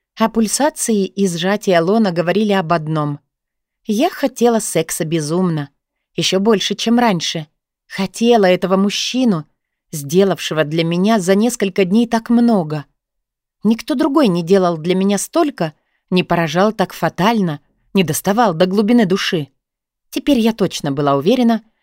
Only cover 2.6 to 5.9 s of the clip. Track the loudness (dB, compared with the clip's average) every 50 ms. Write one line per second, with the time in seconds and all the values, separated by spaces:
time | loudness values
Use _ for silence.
2.6 | 0 0 -2 -2 -2 -2 -4 -2 -2 -4 -6 -8 _ _ _ _ _ _ _ _
3.6 | _ _ _ _ _ -4 -2 0 0 -2 -2 -2 -4 -4 -2 0 2 2 2 0
4.6 | -2 -2 -2 -2 -2 -2 -4 -6 -4 -2 -2 -2 -2 -2 -2 0 0 0 -2 -4
5.6 | -6 -8 _ _ _ _